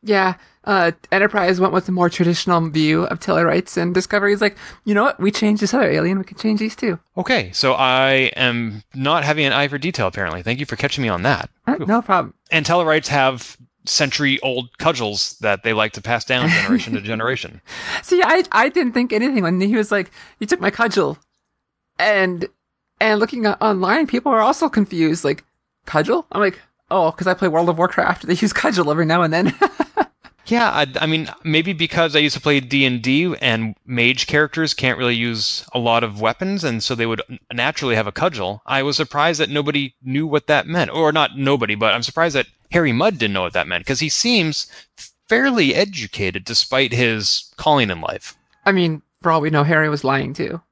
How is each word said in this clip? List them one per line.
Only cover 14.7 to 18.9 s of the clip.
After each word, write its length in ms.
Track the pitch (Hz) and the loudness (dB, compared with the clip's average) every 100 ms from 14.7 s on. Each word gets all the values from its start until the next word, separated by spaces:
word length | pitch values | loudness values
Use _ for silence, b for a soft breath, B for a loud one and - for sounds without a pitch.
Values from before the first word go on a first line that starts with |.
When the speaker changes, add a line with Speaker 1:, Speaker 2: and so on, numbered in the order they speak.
| _ | _
Speaker 2:
cudgels 580 | 160 139 110 104 - - | -2 0 -4 -4 -6 -4
that 220 | 110 98 | -2 0
they 80 | 117 | 0
like 180 | 110 107 | 0 -2
to 80 | 107 | -4
pass 220 | 113 117 - | -4 -4 -2
down 240 | 127 151 | 0 2
generation 440 | 165 196 240 - | 0 2 0 -2
to 80 | 113 | -8
Speaker 1:
<laughs> 120 | 101 | -6
Speaker 2:
generation. 480 | 113 117 131 - 87 - B B B | -4 -2 -4 -8 -18 -18 B B B
Speaker 1:
See, 180 | - 349 | 0 2
I, 200 | 359 339 - | 4 2 2
I 180 | - 262 | 2 2
didn't 240 | 349 254 | 2 0